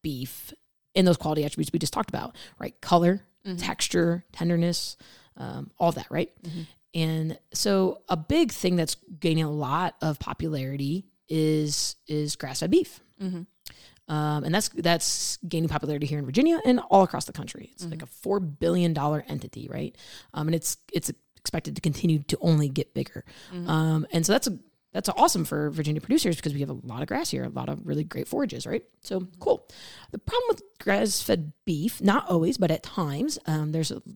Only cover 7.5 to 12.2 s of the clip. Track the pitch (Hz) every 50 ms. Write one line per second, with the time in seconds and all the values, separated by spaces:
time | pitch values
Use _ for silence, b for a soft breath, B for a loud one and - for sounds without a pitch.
7.5 | - - - 208 196 190 190 180 - - _ - 185 160 156 - 285 330 339 226
8.5 | - - - 180 180 175 160 - - - _ - - 147 - 165 160 160 160 151
9.5 | 151 151 147 123 143 165 180 170 - _ 156 160 147 - - - 147 - 160 160
10.5 | 151 139 131 131 139 139 139 139 160 196 190 _ _ _ _ _ 156 160 156 156
11.5 | 156 156 151 151 147 - - - - _ _ - 151 151